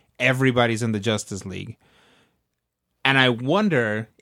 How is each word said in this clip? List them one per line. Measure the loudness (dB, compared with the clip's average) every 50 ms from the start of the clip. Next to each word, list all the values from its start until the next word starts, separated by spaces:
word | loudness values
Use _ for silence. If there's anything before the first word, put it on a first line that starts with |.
| _ _ _ -2
Everybody's | 0 0 2 2 2 2 2 2 2 2 0 -2
in | -2 -2 -2
the | -2
Justice | -2 -2 -2 -2 -4 -8 -12 -12 -10
League. | -10 -12 -12 -12 -14 -16 _ _ _ _ _ _ _ _ _ _ _ _ _ _ _ _ _ _ _ _ _ _ _ _ _ -2
And | 0 2 4
I | 4 2
wonder | 2 0 -2 0 0 2 2 2 2 2 0 0 -2 -4 -6 -8 _ _